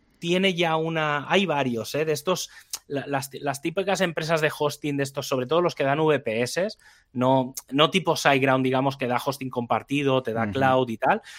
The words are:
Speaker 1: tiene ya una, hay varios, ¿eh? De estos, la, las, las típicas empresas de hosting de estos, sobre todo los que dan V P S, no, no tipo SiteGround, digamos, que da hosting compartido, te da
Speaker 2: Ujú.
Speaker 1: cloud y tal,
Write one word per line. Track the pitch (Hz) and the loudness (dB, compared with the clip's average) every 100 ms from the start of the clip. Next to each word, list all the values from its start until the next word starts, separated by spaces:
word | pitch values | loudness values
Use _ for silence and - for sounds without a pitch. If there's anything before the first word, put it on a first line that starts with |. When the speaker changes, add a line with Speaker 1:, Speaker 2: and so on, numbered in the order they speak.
| _ _ | _ _
Speaker 1:
tiene | 170 180 190 | -2 2 2
ya | 170 165 160 | 2 0 0
una, | 160 160 151 147 127 | 0 -2 0 -2 0
hay | 180 190 | 0 2
varios, | 143 131 113 110 143 | 0 0 -2 -4 -4
¿eh? | 160 | -2
De | |
estos, | 143 - 180 - - - - _ | -2 -2 -2 -4 -14 -14 -14 _
la, | 139 131 | -8 -4
las, | 139 135 - | -6 -6 -8
las | 143 135 | -6 -4
típicas | 170 165 190 185 | -4 -4 -2 0
empresas | 185 160 156 165 | 0 -2 -2 0
de | 151 - | 0 0
hosting | 147 - 151 143 | -2 -2 -4 -2
de | |
estos, | 139 143 135 | -2 -4 -4
sobre | 131 123 | -2 2
todo | 165 | 2
los | 175 - | 2 0
que | |
dan | 139 147 | 0 2
V | 156 143 | 2 2
P | 117 110 | 0 -2
S, | 120 - 202 - - _ _ | -2 -2 -4 -6 -20 _ _
no, | 123 127 135 127 - - | 0 4 4 2 -8 -4
no | 135 156 | 2 4
tipo | 190 160 151 | 2 0 2
SiteGround, | 156 139 135 131 | 4 4 4 2
digamos, | 131 131 139 135 | 2 2 0 -2
que | 123 | -2
da | 123 | -2
hosting | - 131 131 | -2 -6 -6
compartido, | 123 120 113 - 143 139 131 | -6 -2 -2 -2 -2 2 0
te | 113 | 0
da | 110 | -2
Speaker 2:
Ujú. | 110 | -2
Speaker 1:
cloud | 135 135 131 127 | 2 2 4 0
y | 113 | 0
tal, | 135 208 - | 0 0 -2